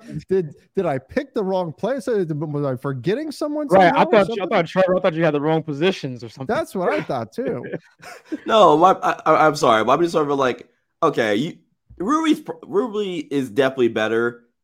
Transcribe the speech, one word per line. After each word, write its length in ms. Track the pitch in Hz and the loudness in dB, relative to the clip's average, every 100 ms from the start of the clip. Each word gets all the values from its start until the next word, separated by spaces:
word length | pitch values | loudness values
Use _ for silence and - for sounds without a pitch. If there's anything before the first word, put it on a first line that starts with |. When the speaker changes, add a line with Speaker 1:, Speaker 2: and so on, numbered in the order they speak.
| - 151 - | -8 -14 -2
Speaker 1:
did, 260 | 190 151 - _ - | -2 -2 -10 _ -6
did 100 | 175 | -4
I 120 | 135 | -4
pick 360 | - - 277 | -4 -6 -4
the 80 | 233 | -4
wrong 300 | 190 185 175 | -2 -2 -4
player? 280 | - 202 269 | -6 -6 -4
So, 240 | 262 214 | -2 -2
was 400 | 165 151 160 147 | -2 -4 -6 -4
I 120 | 143 123 | -4 -4
forgetting 560 | 143 131 120 233 311 | -6 -6 -4 -4 -6
someone 340 | - 302 302 294 | -8 -6 -6 2
Speaker 2:
Right, 200 | 226 175 | 4 6
I 120 | 269 | 4
Speaker 1:
somehow 0 | |
or 0 | |
Speaker 2:
thought 80 | 214 | 4
you, 60 | 220 | 4
I 160 | 196 226 | 2 -2
Speaker 1:
something? 120 | 185 | -2
Speaker 2:
thought, 160 | 208 165 | -2 0
Trevor, 280 | 185 185 185 | 0 2 2
I 40 | |
thought 140 | 185 | 0
you 100 | 160 | 0
had 100 | 165 | 0
the 60 | 147 | 0
wrong 240 | 147 160 | 0 0
positions 580 | 156 139 180 185 139 120 | -2 -2 -2 -2 -6 -10
or 60 | 117 | -14
something. 260 | - 135 | -10 -4
Speaker 1:
That's 220 | 277 330 196 | -4 -4 -4
what 160 | 180 | -2
I 100 | 302 | -2
thought 300 | - 127 113 | -4 -6 -6
too. 340 | - 262 147 - - _ _ - | -8 -6 -8 -8 -14 _ _ -20
Speaker 2:
<laughs> 400 | - - 311 - | -20 -14 -10 0
Speaker 3:
No, 300 | 226 190 151 | 6 6 6
my, 160 | 180 196 | 4 4
I, 180 | 180 - 156 | -2 -2 2
I, 200 | 156 151 | 4 4
I'm 80 | 143 | 4
sorry. 240 | 147 110 110 | 4 4 4
I'm 120 | 147 | 2
just 120 | 170 | 2
sort 180 | 165 147 | 0 0
of 80 | 139 | 0
like, 300 | 131 - - _ _ _ | 0 -2 -10 _ _ _
okay, 320 | 160 139 110 | -2 0 0
you, 240 | 104 151 - _ _ _ - | 0 -2 -8 _ _ _ -8
Rui's 400 | 185 311 320 - | -2 0 0 -2
pr-, 140 | - - | -4 -14
Rui 640 | - 175 240 208 196 175 - | -6 -4 -2 -4 -6 -6 -4
is 180 | 143 123 | -4 -2
definitely 380 | 104 135 135 117 | 0 0 2 0
better. 560 | 107 107 113 120 120 _ _ | 0 0 0 -2 -4 _ _